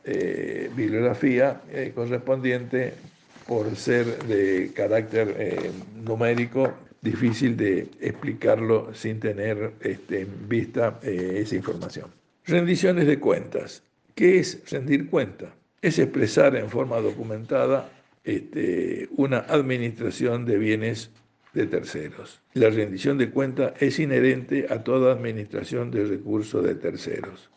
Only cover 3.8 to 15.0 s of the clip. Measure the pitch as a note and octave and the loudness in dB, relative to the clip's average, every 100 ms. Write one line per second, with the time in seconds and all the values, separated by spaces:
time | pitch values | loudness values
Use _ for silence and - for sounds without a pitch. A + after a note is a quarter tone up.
3.8 | - A#2+ A#2 A#2 B2 G#2 G2 F#2 F#2 - | 2 2 2 -2 0 2 4 2 0 -2
4.8 | G2 A2 A2 A2 G#2 G2+ G2+ F2+ F#2 F#2 | 2 2 2 0 0 0 -4 -4 -4 -8
5.8 | F#2+ A2 A2+ A2 A#2 A#2+ A#2+ C3 C3 - | -12 -10 -4 0 2 2 0 2 0 -2
6.8 | - _ A2+ G#2+ A#2+ A2+ C3 A2+ G#2 F2+ | -16 _ -4 2 2 4 2 2 2 2
7.8 | - - - - - A2+ A2+ A2 A2+ A2 | -2 -6 -6 -4 -6 0 4 4 4 2
8.8 | A2 A2 A2+ A2 A2 G2+ G#2+ G#2 A2+ - | 0 -6 -6 -4 -4 -2 -2 -2 -4 -6
9.8 | - F#2 - G#2 F#2+ F#2+ G2+ A#2 A#2+ B2+ | -6 -6 -4 -6 -4 -8 -2 -2 0 0
10.8 | A2+ G#2+ A#2 F#2 F#2 G2 G#2+ G2 F2+ F2 | 0 -2 -4 -2 -2 -2 -2 -2 -4 -6
11.8 | F2 - E2+ - _ _ - F3 F3 F3 | -8 -10 -14 -18 _ _ 0 2 4 4
12.8 | F#3 F3 D3 D3+ A2 E2+ - - - - | 4 4 4 4 4 2 0 -6 -8 -12
13.8 | _ _ _ - F3+ F#3 C#3+ - - C#3+ | _ _ _ 4 6 6 4 -6 -8 -6
14.8 | C3+ C#3 | 0 0